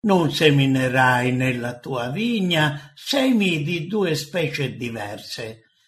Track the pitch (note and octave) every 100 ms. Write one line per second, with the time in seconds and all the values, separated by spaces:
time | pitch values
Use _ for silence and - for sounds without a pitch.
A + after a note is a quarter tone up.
0 | A3 F#3+ D#3 C#3+ D#3+ C#3+ C3+ C3 B2+ B2+
1 | B2+ B2 B2 B2+ C3 B2 A#2+ A#2+ - C3
2 | A#2+ D3 A#3 A#3 F#3 E3 D3+ C#3+ - -
3 | - C#4 C4 A#3+ F#3+ E3 D3 F3 D3+ G#3+
4 | F#3 D3 - F#3 D#3 - C3 A2 A#2 A2+
5 | G2+ G#2 - - A2+ A2+ _ _